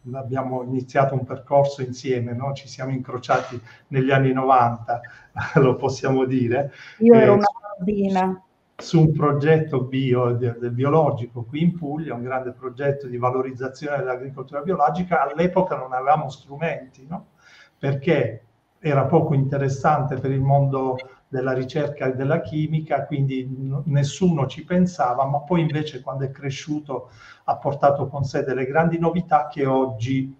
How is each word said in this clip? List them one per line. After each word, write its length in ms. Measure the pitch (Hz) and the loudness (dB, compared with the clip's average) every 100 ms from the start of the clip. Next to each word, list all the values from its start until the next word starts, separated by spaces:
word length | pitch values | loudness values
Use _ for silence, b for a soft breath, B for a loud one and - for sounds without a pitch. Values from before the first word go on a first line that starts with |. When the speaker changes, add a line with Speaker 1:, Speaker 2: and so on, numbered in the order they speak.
| 127 | -10
Speaker 1:
abbiamo 500 | 135 117 131 127 127 | -10 -4 -4 -2 -4
iniziato 500 | 123 131 - 143 139 | -2 -4 0 2 2
un 100 | 135 | 0
percorso 580 | - 135 - 143 139 - | -4 -10 2 4 4 -2
insieme, 500 | 123 127 135 123 117 | -8 -6 -2 -2 -2
no? 200 | 120 139 | -4 -6
Ci 140 | 135 - | -8 -12
siamo 240 | - 131 | -10 -6
incrociati 680 | 131 - 123 - 127 - 120 b b _ | -6 -6 -10 0 -2 0 -12 b b _
negli 200 | 139 131 | 0 4
anni 240 | 135 135 | 4 4
novanta, 680 | 131 131 131 120 113 - 117 B B B | 2 4 6 4 0 -4 -6 B B B
<laughs> 240 | - - 151 | -10 -2 4
lo 140 | 131 | 4
possiamo 500 | 117 135 - 135 131 | 2 -2 -2 0 0
dire. 460 | 127 131 117 127 143 B B B | 2 0 0 0 -2 B B B
Speaker 2:
Io 160 | 226 | 8
ero 200 | 226 208 | 10 10
Speaker 1:
Eh, 20 | |
Speaker 2:
una 100 | 202 202 - 208 - | 6 4 -2 -16 -6
bambina. 680 | 180 202 196 185 190 185 _ _ _ | -2 0 0 2 0 -4 _ _ _
Speaker 1:
su 240 | - - 160 | -18 2 6
un 120 | 156 | 6
progetto 680 | 147 147 139 147 160 156 135 | 4 2 2 4 4 4 -2
bio, 500 | 123 131 135 123 123 | -2 -2 2 2 2
de-, 240 | 120 123 117 | 0 -2 -4
del 120 | 120 | -6
biologico 720 | 120 139 156 143 113 120 123 | -2 2 4 2 0 -8 -10
qui 180 | 113 147 | -10 0
in 160 | 170 - | 0 0
Puglia, 380 | 139 156 151 | -8 -8 -8
un 80 | 120 | -8
grande 280 | 123 131 127 | -6 -6 -6
progetto 560 | 120 131 120 143 139 131 | -10 -12 -4 -4 -4 -8
di 80 | |
valorizzazione 840 | 120 127 131 131 120 139 - 147 143 | -4 -2 -2 -4 -8 -10 -8 -6 -6
dell'agricoltura 640 | 127 123 135 139 135 143 | -4 -6 -10 -14 -10 -8
biologica. 600 | 143 147 151 170 180 160 | -4 0 2 0 0 0
All'epoca 560 | 143 156 180 180 180 139 | 0 0 0 2 0 -4
non 160 | 131 | -6
avevamo 360 | 127 131 156 - | -4 2 0 0
strumenti, 760 | - - 139 165 143 131 _ 135 | -12 -18 -8 -6 -6 -12 _ -14
no? 200 | 175 - _ b b b _ | -14 -14 _ b b b _
Perché 680 | 139 - - 147 117 - _ _ _ _ | -4 -2 2 2 0 -6 _ _ _ _
era 260 | 156 139 | 0 2
poco 280 | - 165 147 | 4 2 4
interessante 840 | 135 131 139 135 - 170 151 - | 2 2 0 -2 0 2 2 0
per 160 | 127 135 | -2 -2
il 100 | 135 | 0
mondo 560 | 135 139 139 135 131 127 B B _ | 4 4 4 0 -2 -4 B B _
della 240 | 131 131 | -4 -2
ricerca 540 | 127 131 160 143 - 131 | -2 -2 -2 -4 -2 -4
e 80 | |
della 260 | 127 139 170 | -2 0 0
chimica, 640 | - 151 156 156 - 139 | -2 -4 -2 -2 -2 -4
quindi 400 | - 143 135 131 | -2 -2 -2 -2
n-, 380 | 127 131 135 139 | -6 -8 -6 -6
nessuno 600 | 143 143 - - 185 151 127 | 0 0 0 2 2 2 -2
ci 180 | - | -6
pensava, 600 | - 180 180 - 123 123 | -2 2 2 2 -2 0
ma 140 | 135 143 | 0 -2
poi 220 | - 175 | 0 0
invece 400 | 151 147 151 123 | 0 -2 -6 -8
quando 240 | - 135 | -10 -6
è 60 | 135 | -8
cresciuto 800 | - 143 - - 151 147 123 - b b b | -6 -10 -10 -6 -8 -6 -10 -10 b b b
ha 100 | - - | -4 -2
portato 500 | 143 - 143 139 131 | -4 2 2 2 -2
con 160 | 143 | -4
sé 200 | 143 151 | -4 -2
delle 220 | 131 127 | -2 -2
grandi 320 | 127 151 170 165 | 0 2 2 2
novità 480 | 165 175 - 151 - | 0 -2 2 0 0
che 180 | - | -2
oggi 720 | 135 131 131 110 120 135 131 | 0 2 0 -2 -2 -2 -2